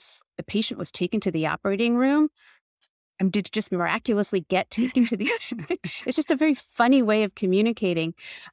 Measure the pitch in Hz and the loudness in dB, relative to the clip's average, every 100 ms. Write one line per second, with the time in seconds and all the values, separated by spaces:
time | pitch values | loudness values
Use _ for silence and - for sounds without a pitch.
0 | - - _ - - 208 220 - - - | -20 -20 _ -16 -4 -2 -2 -4 -8 -4
1 | 180 214 190 165 156 151 196 196 233 240 | -2 0 0 -2 -2 -2 -2 0 2 2
2 | 269 294 302 - - _ _ _ - _ | 2 4 2 -2 -20 _ _ _ -20 _
3 | _ - 185 208 185 220 - 180 170 226 | _ -2 0 0 -2 -4 -2 -2 0 0
4 | - 208 202 190 - 277 - - 254 262 | 0 0 2 -2 0 0 0 -2 0 2
5 | 233 202 214 453 - 233 156 339 - - | 2 0 -2 -4 -6 -10 -6 -6 -6 -6
6 | - 254 - 277 311 269 - - 240 269 | -4 -4 0 2 2 0 -4 0 4 4
7 | 214 214 208 - 185 185 226 214 190 165 | 4 2 0 -2 0 2 2 0 -2 0
8 | 165 - - - - | -2 -8 -16 -16 -16